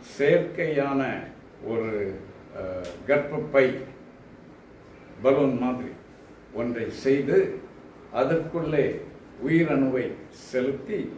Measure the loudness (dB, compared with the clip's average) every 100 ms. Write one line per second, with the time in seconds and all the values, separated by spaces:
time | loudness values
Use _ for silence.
0 | -18 0 4 4 2 -4 -2 0 0 0
1 | -2 -4 -10 -16 -20 -14 -6 -4 -2 -2
2 | -4 -6 -14 -20 -16 -12 -8 -8 -10 -12
3 | 0 0 0 -6 0 4 4 2 -10 -16
4 | -20 -20 -20 -20 -20 -20 -20 -20 -20 -20
5 | -20 0 4 6 4 2 -2 -2 -6 -12
6 | -20 -20 -20 -20 -14 -6 -4 -2 -6 -2
7 | 2 2 4 4 4 -2 -12 -20 -20 -20
8 | -8 -2 2 2 0 -4 -2 2 2 0
9 | -10 -16 -20 -8 2 4 4 4 2 2
10 | -2 -6 -14 -20 -4 0 0 -2 -4 -4
11 | -4